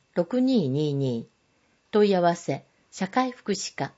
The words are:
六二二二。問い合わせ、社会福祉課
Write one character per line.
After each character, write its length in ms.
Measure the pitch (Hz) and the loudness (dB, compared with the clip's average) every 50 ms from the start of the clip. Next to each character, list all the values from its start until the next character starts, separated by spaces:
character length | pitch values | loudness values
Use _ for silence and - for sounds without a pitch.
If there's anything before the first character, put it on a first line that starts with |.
| _ _ _ | _ _ _
六 260 | 180 170 - - - | -4 -2 0 0 0
二 280 | 254 262 262 226 160 131 | 2 2 2 2 2 2
二 260 | 131 143 156 147 143 | 0 0 0 0 0
二。 340 | 139 139 131 120 117 117 - _ _ _ _ _ _ _ _ _ _ _ _ | 0 0 0 -2 -4 -6 -10 _ _ _ _ _ _ _ _ _ _ _ _
問 200 | - 214 208 202 | 2 2 4 4
い 40 | 196 | 4
合 60 | 180 | 4
わ 140 | 175 170 175 | 4 2 2
せ、 280 | - - - 135 135 - _ _ _ _ _ | 0 -4 -6 -6 -6 -8 _ _ _ _ _
社 180 | - - 190 185 | -8 -8 -8 -2
会 220 | - 254 262 254 | -2 -2 -2 -2
福 220 | 247 - _ - | -6 -10 _ -6
祉 220 | 196 - - - - | -6 -6 -6 -12 -8
課 180 | - 139 135 - | -8 -8 -10 -10